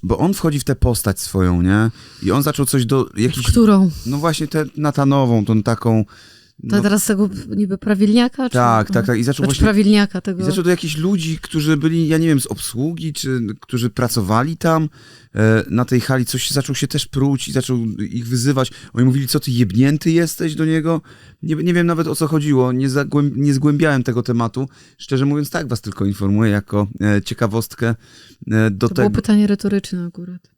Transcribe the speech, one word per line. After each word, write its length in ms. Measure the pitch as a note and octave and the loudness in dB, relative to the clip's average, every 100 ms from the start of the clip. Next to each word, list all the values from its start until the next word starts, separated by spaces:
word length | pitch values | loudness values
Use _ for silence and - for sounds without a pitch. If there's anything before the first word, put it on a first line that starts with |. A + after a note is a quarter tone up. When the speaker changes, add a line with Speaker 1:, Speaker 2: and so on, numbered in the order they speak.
Speaker 1:
bo 140 | F#2 - | -2 0
on 160 | D#3+ | 0
wchodzi 260 | G3 E3 D3 | 0 -2 -2
w 40 | |
tę 120 | - C3+ | -2 0
postać 440 | - A#2 - F#2+ | 0 0 -2 -4
swoją, 420 | - F#2+ F2+ F2+ | -4 0 2 2
nie? 280 | F2+ G2+ A2+ - - - | 2 2 0 -2 -20 -6
I 80 | G2 | -2
on 120 | G#2+ | 0
zaczął 220 | C#3+ C#3+ C3+ | 0 -2 0
coś 200 | C#3 A#2 | 0 2
do... 240 | C3+ - - | 0 0 0
Jakiś 280 | A#2 D#3+ A#2+ | -2 0 0
Speaker 2:
W 40 | |
którą? 380 | - A3 G3 F#3+ D#3 - | 4 6 6 4 0 -6
Speaker 1:
No 120 | C#3 | -2
właśnie 300 | E3 D#3 D3+ | -2 -2 -2
tę 180 | D#3+ D3+ - | -2 -4 -2
Natanową, 680 | D3+ C#3+ C#3 C#3 C3 A#2 G#2 | -2 0 2 4 4 2 2
tą 180 | A2 | 0
taką, 420 | G#2 A#2 A#2 A2 G#2 - - - _ _ - | 0 -2 2 2 0 -6 -20 -20 _ _ -2
Speaker 2:
To 60 | G3+ | 0
Speaker 1:
no 60 | |
Speaker 2:
teraz 240 | G3+ G3+ - | 2 0 0
tego 240 | G3+ G3+ G3 - G3+ | 0 0 -2 -8 -4
niby 220 | G3+ F#3+ | -2 -4
prawilniaka, 720 | - G3+ G#3 A3 B3 - B3+ | -2 2 4 4 2 -2 -2
czy 40 | |
Speaker 1:
Tak, 340 | B2+ B2 A2+ G#2 | 2 4 4 2
tak, 100 | F#3+ | 0
Speaker 2:
Aha. 100 | G#2 | 0
Speaker 1:
tak. 120 | A#2+ | 0
I 40 | |
zaczął 220 | A#2+ C#3 C3+ | 0 0 0
Speaker 2:
Znaczy 100 | C3+ | 2
Speaker 1:
właśnie 60 | G#3+ | 2
Speaker 2:
prawilniaka 560 | G3+ G#3 G#3 G3+ F#3 | 4 4 4 2 -2
tego. 200 | - F3+ | -6 -4
Speaker 1:
I 40 | F#3 | -2
zaczął 180 | G3 | 0
do 60 | E3+ | 2
jakichś 280 | F3 E3 D3+ | 0 0 -2
ludzi, 400 | E3+ G3 D#3+ D#3+ | 0 0 -2 -6
którzy 360 | - D#3 D3 D#3 | -4 -4 0 0
byli, 300 | D#3+ E3 D#3+ | 2 0 0
ja 100 | D#3+ | 2
nie 100 | E3 | 2
wiem, 140 | D3 | 0
z 60 | - | 0
obsługi, 680 | G#2 - A2 D3 E3+ D#3+ | -8 -8 -6 -6 -4 -8
czy 280 | D3 C3+ B2+ A2 G#2+ | -8 -4 -4 -4 -8
którzy 300 | - B2 A#2+ | -6 -2 -2
pracowali 680 | G#2+ B2 - F#2+ A2 C3+ E3 | -2 -2 0 0 0 0 -2
tam, 320 | E3+ D#3+ D#3 - - - _ - | 0 0 0 -6 -20 -20 _ 0
e, 280 | A2 A2 - | 2 2 2
na 160 | G#2 B2 | -2 2
tej 160 | B2+ | 0
hali, 240 | - C3 B2 | 0 -2 -2
coś 180 | C3 | -4
się, 100 | - | -2
zaczął 220 | C#3+ C3+ C3+ | -2 -2 -4
się 120 | C#3+ | -4
też 180 | D3 - | -4 -6
pruć 400 | C#3 C#3 C3+ - | -2 -2 -2 -2
i 40 | |
zaczął 260 | C3 B2+ B2+ A#2 - | -4 -2 -2 -2 -6
ich 280 | G#2+ A#2+ A#2 | -6 -6 -4
wyzywać. 440 | B2 B2 C3+ B2+ - - | -2 0 0 -2 -6 -12
Oni 120 | - B2+ | 0 2
mówili: 220 | C3 C3+ | 2 0
„Co 120 | D3+ | -4
ty 120 | - | -2
jebnięty 600 | A#2+ A#2 G2 C3+ D3 E3+ | 0 0 4 2 2 2
jesteś?”, 440 | E3 E3 - E3 D3+ | 2 0 -2 -6 -2
do 100 | D#3+ | 0
niego. 360 | D#3+ D#3 E3 - - - _ | 0 0 -2 -4 -20 -20 _
Nie, 120 | D#3+ D#3 | -6 -2
nie 180 | E3 | 0
wiem 140 | F3 E3+ | 2 2
nawet, 200 | E3 D#3 | 0 -2
o 80 | - | -2
co 120 | D#3+ | 0
chodziło, 440 | D#3 D3 C3+ B2+ | 0 2 2 2
nie 180 | B2+ C3+ | 0 0
zagłęb-, 420 | C3 C#3+ C#3+ C#3+ C3 | -2 0 0 0 0
nie 180 | C#3+ | 0
zgłębiałem 500 | C3+ D3 D3 D#3 C#3 | 2 2 2 2 2
tego 200 | B2 A#2+ | 0 -2
tematu. 460 | A#2+ A#2 A#2 - C3+ - - _ | -2 0 -2 -4 -8 -10 -20 _
Szczerze 280 | - C3+ C#3 | -4 0 0
mówiąc, 240 | C#3+ C#3+ | -2 -4
tak 180 | E3+ D3+ | -6 -4
was 140 | A#2 | -6
tylko 240 | - G2 G2 | -6 -4 -4
informuję 460 | G2 G2 G2+ A2 | -2 0 0 2
jako, 360 | G2+ G2+ G#2 G#2 A2+ | 0 -2 -4 -4 -2
e, 200 | G2+ G2+ | 0 0
ciekawostkę, 720 | F#2+ - A2+ A2 A2+ - A#2 A#2 _ - - - - | -2 -4 -2 -2 -6 -4 -4 -4 _ -20 -20 -18 -2
e, 200 | A2 A2 | 2 2
do 160 | G2 A#2 | 2 -2
Speaker 2:
To 60 | F3+ | 2
było 120 | G#3 | 0
Speaker 1:
tego. 80 | G#3 | 0
Speaker 2:
pytanie 320 | G#3 G#3 G#3 | 2 2 4
retoryczne 580 | G3+ G3+ G3 - F3+ F3 | 0 -2 -4 -4 -8 -8
akurat. 460 | E3+ F3 F3+ _ | -10 -14 -16 _